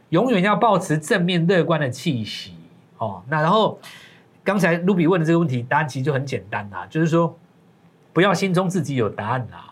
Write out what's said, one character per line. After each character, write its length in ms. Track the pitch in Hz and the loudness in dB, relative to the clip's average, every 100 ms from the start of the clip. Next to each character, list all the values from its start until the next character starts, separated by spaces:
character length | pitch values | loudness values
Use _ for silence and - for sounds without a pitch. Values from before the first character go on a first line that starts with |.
| - | -2
永 220 | 160 254 | 0 2
远 100 | 208 | 2
要 140 | 190 202 | 2 2
抱 220 | 233 190 | 4 2
持 180 | - 156 | 0 -2
正 260 | - 208 | 0 0
面 240 | 175 175 170 | 2 2 4
乐 160 | 190 | 2
观 160 | 156 160 | 2 0
的 120 | 139 | -2
气 340 | - 175 123 | -4 -4 -4
息。 300 | 107 - - 85 - - _ - | -6 -10 -14 -20 -20 -20 _ -8
哦， 240 | 110 92 110 | -8 -8 -4
那 140 | 156 | 0
然 80 | 156 | 2
后 280 | 214 185 - - - - - _ _ | 2 0 -2 -18 -20 -20 -20 _ _
刚 160 | - 202 | -2 0
才 200 | 170 170 | 2 2
Ruby 280 | 180 185 160 | 2 2 2
问 140 | 190 | 2
的 60 | 156 | 2
这 80 | |
个 40 | 170 | 2
问 80 | 170 | 2
题， 140 | 127 117 | -2 0
答 120 | 147 | 0
案 80 | 156 | 0
其 100 | 135 | -4
实 60 | |
就 100 | 131 | -2
很 100 | 135 | -2
简 180 | - 113 - | -4 -8 -8
单 180 | 107 101 | -10 -10
啦， 160 | 92 92 | -12 -6
就 100 | 156 | -2
是 80 | 165 | 2
说 280 | 170 165 - _ _ _ _ _ _ _ | 2 0 -4 _ _ _ _ _ _ _
不 80 | - | 2
要 100 | 196 | 2
心 220 | 180 196 | 2 0
中 160 | 175 190 | 0 0
自 100 | 185 | -2
己 140 | 135 | -2
有 140 | 135 104 | -2 -2
答 180 | - 104 | -2 -4
案 140 | 127 101 | -4 -6
啦， 140 | - - | -14 -20